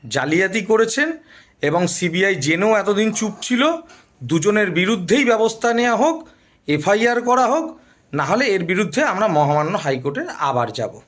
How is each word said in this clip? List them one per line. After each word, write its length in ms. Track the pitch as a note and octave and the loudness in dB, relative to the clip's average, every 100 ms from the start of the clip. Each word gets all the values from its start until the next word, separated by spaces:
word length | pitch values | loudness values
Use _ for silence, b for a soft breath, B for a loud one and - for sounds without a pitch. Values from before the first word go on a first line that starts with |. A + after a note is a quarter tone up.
| A#2+ | -4
জালিয়াতি 520 | C3+ C3+ E3 F#3+ G#3+ | -4 0 0 0 -2
করেছেন 520 | G#3 A3 A3+ C4+ D4+ D#4+ B B B B | 0 2 2 0 -2 -4 B B B B
এবং 240 | D3 E3 F3 | -2 0 0
সিবিআই 480 | - F3 E3+ F#3+ | 0 -2 0 0
জেনেও 420 | F#3 C3+ D#3+ G#3+ G#3+ | 0 0 2 2 2
এতদিন 360 | F#3+ G3+ A3 | 2 0 0
চুপ 200 | G#3+ A3 - | -2 -6 -6
ছিল। 280 | - B3 D4 E4 - B B _ | -2 0 0 -2 -8 B B _
দুজনের 460 | B2 D#3+ F3+ G#3+ G3+ | -2 0 2 2 0
বিরুদ্ধেই 540 | E3 F#3 A3+ F3 A#3+ | 0 0 0 2 2
ব্যবস্থা 500 | B3+ A3 A3+ A3+ A#3 | 4 2 2 0 0
নেওয়া 220 | A#3 A#3+ G#3+ | 0 0 2
হোক, 320 | D4 D#4+ - b b b - | 0 0 -10 b b b -4
এফআইআর 540 | D3 E3 G#3 A#3 A#3+ | -2 2 2 2 0
করা 260 | B3 B3+ A#3+ | 2 2 2
হোক, 320 | D4 D#4+ - b b b | 0 -4 -12 b b b
না 120 | C#3+ | -4
হলে 220 | C#3 G#3 C4 | 0 0 2
এর 180 | F#3+ | 0
বিরুদ্ধে 380 | E3+ F3+ F#3+ A#3+ | 0 -2 0 0
আমরা 260 | D4 F#3 G#3+ | 0 0 0
মহামান্য 500 | D3+ D3 D3+ D3+ D#3 | 2 2 2 0 -2
হাইকোর্টে 420 | D3 C3+ C3+ B3 D#4+ - | -2 -2 -4 -6 -8 -4
আবার 340 | D3 B2 A#2 | -2 0 -2
যাব। 280 | A2+ A2 G#2 | -4 -8 -8